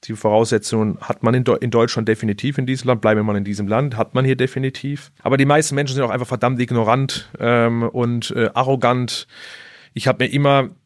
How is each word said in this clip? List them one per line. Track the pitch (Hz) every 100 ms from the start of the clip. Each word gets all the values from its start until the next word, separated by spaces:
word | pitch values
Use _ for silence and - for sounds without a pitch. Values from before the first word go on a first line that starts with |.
Die | - 113
Voraussetzungen | 110 107 113 110 - 113 107 -
hat | - -
man | 113
in | 127
Deu-, | 123 117
in | 123
Deutschland | 117 117 - 110
definitiv, | 107 110 101 135 139
in | 127
diesem | 131 123
Land, | 123
bleibe | 110 107
man | 107 104
in |
diesem | 98 101 101
Land, | 110 143 113
hat | 110 127
man |
hier | 131
definitiv. | 131 131 - 131 - 139 143 - _
Aber | - 135
die |
meisten | 139 147 156 143
Menschen | 143
sind | 131
auch | 123
einfach | 113 123
verdammt | 123 123 127
ignorant, | 123 123 110 123 135 - - -
ähm, | 117 120 117 117
und, | 117 - 120 120 -
äh, | 123 113
arrogant. | - 131 135 117 127 123 - - - - - - - -
Ich | - 131
hab | 127
mir | 127
immer | 147 143 139 131 -